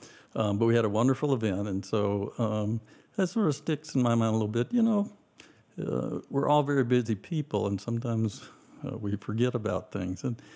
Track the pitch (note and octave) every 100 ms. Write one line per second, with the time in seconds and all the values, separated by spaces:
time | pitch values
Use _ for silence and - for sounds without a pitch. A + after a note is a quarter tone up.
0 | - - - - G#2+ G2+ A#2 A#2 A2 G#2
1 | B2+ B2+ D3 B2+ A2 F#2+ G#2 F#2+ - A2
2 | G#2 G2+ G#2+ - A2 G#2+ G#2+ A2+ - -
3 | _ - F#3 A3+ G3 C#3+ - D#3 - C3+
4 | B2 A#2 A2+ A2 G#2+ A2+ A#2+ A#3+ A3+ G#3
5 | G3+ - _ - - - _ - - -
6 | - - - C3+ C#3 D3 C#3+ C#3+ A#2+ B2
7 | A2+ G#2+ - D#3+ C#3+ G#2 G2+ G2 - A#2
8 | A#2 A2+ A2+ - - - - - - G#2+
9 | G#2 G2+ - G#2+ B2 A#2+ G#2 F#2+ - G2+
10 | F#2 F#2 C3 A#2 -